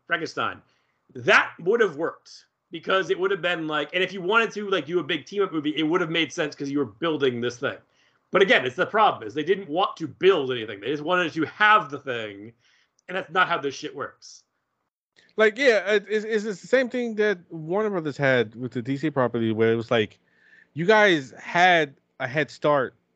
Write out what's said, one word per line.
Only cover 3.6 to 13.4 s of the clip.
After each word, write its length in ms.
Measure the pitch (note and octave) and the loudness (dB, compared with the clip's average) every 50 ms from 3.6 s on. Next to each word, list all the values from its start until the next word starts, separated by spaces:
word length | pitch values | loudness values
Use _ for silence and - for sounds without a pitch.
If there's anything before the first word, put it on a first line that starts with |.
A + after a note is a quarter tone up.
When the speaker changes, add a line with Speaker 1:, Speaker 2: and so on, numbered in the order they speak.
| D#3+ | -4
Speaker 1:
like, 220 | D#3 D3+ D3+ D3 D3+ - | -4 -2 -4 -4 -2 -2
and 100 | F3+ F#3 | -2 -2
if 80 | - | -2
you 100 | F#3 G3+ | -4 -6
wanted 300 | E3+ F3+ G#3+ A3+ A3+ G#3 | -2 0 2 2 2 0
to, 180 | - G#3 G#3 G3 | -2 -6 -4 -2
like, 160 | F#3+ F3+ D3 | -2 -2 -2
do 140 | C3+ F3 F3+ | -2 -2 -2
a 40 | D#3+ | -2
big 220 | C#3 F3 D3+ B2+ | -2 -4 -6 -6
team 160 | - F#3+ G3+ | -6 -4 -2
up 120 | G3 F#3 D#3 | -2 -2 -2
movie, 200 | D#3+ C#3+ D3+ D3+ | -4 -4 -2 -2
it 60 | C#3+ D#3+ | -2 0
would 180 | D3+ E3 F3+ | 0 0 0
have 80 | F3+ D#3+ | 0 0
made 240 | E3 E3 D#3+ - - | 0 -2 -2 -2 -2
sense 200 | F3 D#3+ D3 C#3 | -4 -6 -6 -6
'cause 160 | - D3 C#3 | -8 -6 -4
you 100 | C#3 D3 | -2 -2
were 60 | C#3 | -2
building 540 | A2+ - - D#3+ E3+ D#3 C#3+ C#3 C3 A#2+ A#2+ | -4 -6 -6 -4 -2 -2 0 0 0 0 0
this 180 | A#2 A#2+ A#2+ | -4 -6 -6
thing. 200 | - C#3 A#2+ G2 - _ _ _ _ _ _ _ _ _ - | -4 -6 -6 -6 -8 _ _ _ _ _ _ _ _ _ -2
But 100 | - F#3+ | 2 2
again, 240 | G3 F#3+ B3 G#3 B2+ | 4 4 4 2 2
it's 100 | B2+ B2 | 0 -2
the 120 | - - | -2 -4
problem 400 | - - A3 G#3+ F#3 C#3 A2+ A2+ | 0 2 2 2 2 0 -2 -10
is 80 | G#2 A2+ | -10 -8
they 80 | D3+ D3 | -6 -2
didn't 260 | D#3 G3+ G3 G3 C#3+ | -2 -2 -2 -4 -6
want 260 | C#3+ F3 G3 - - | -2 -2 -2 -2 -4
to 100 | - E3 | -8 -10
build 440 | C3+ G#2 - D#3 F#3 G3 D#3+ C3+ B2+ | -12 -6 0 2 4 4 4 2 -2
anything. 280 | B2+ A#2+ A2 G#2+ G#2+ G2 | -4 -6 -6 -8 -10 -8
They 80 | G2+ | -6
just 160 | A#2+ D3+ D3 D3 | -6 -6 -4 -2
wanted 280 | D#3+ F3+ F3+ F3+ D#3 C3+ | -2 0 0 0 -2 -2
to 120 | D#3+ D#3 | -4 -4
have 460 | B2 - - G#3+ G#3+ G#3+ G#3 D#3+ C#3 | -4 0 2 4 6 6 4 4 0
the 80 | C#3+ C3+ | -10 -12
thing, 520 | - C3+ B2 A#2 A2 G#2 G2+ G2 G#2 A#2 - _ _ _ _ _ _ _ _ _ _ | -8 -8 -6 -6 -6 -10 -12 -14 -18 -20 -20 _ _ _ _ _ _ _ _ _ _
and 80 | - F#3 | -10 -8
that's 140 | F#3+ F#3 - | -8 -8 -4
not 180 | D#3+ F#3+ | 0 0